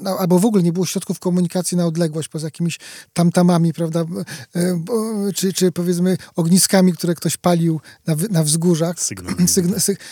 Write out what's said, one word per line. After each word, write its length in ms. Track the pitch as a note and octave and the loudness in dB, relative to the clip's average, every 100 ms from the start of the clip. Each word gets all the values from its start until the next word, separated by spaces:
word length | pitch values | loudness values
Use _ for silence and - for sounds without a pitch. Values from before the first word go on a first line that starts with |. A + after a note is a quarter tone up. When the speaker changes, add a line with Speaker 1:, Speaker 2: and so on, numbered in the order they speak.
Speaker 1:
na, 100 | F#3+ F#3 | -4 -2
albo 220 | F#3 F3+ | 2 4
w 60 | A3+ | 4
ogóle 180 | G#3 | 4
nie 100 | E3+ | 2
było 120 | E3+ F3 | 0 -2
środków 340 | G3 - F3 | -4 -6 -6
komunikacji 580 | F#3 F3 F3 F#3 E3+ F3+ | -2 0 0 -2 -2 0
na 80 | E3+ | 0
odległość, 440 | D#3+ E3 D#3 C#3+ | 0 -2 -2 -8
poza 180 | D#3 D#3 | -10 -10
jakimiś 320 | - E3+ - - - - | -4 -4 -4 -12 -20 -8
tamtamami, 600 | - F3 F3+ F3+ E3+ E3 | 0 2 4 4 4 2
prawda? 320 | D#3+ E3 E3+ E3 F#3+ F3 - - F3 | 0 -4 -2 -4 -6 -10 -14 -10 -4
E, 200 | F3+ F3 | -2 -2
bo, 180 | E3+ A3+ A3 G#3+ G3+ E3+ | -2 -4 -2 -4 -4 -2
czy, 180 | F#3+ | -2
czy 180 | - F#3 | 0 0
powiedzmy 460 | F3 F3 F3 F3+ F3+ - - | 0 -2 0 0 0 -4 -2
ogniskami, 580 | E3 F#3 - F#3+ F#3 | 2 4 4 4 4
które 220 | E3 E3+ E3 | 2 -2 -2
ktoś 220 | E3 - | -4 -2
palił 440 | F3+ F3 E3+ D#3 - - - | 0 2 2 -2 -8 -10 -4
na 80 | D#3 | -4
wy-, 140 | F3+ | 0
na 140 | E3 | 0
wzgórzach. 560 | D3+ D#3+ F3 D#3+ E3 E3+ | 0 2 2 2 0 -4
Speaker 2:
Sygnałami. 480 | - - - G3+ F3+ | -8 -8 -8 0 2
Speaker 1:
Sygna-, 300 | G3 F3 G#3 | 2 0 0
syg-, 200 | - G3 - | -2 -4 -10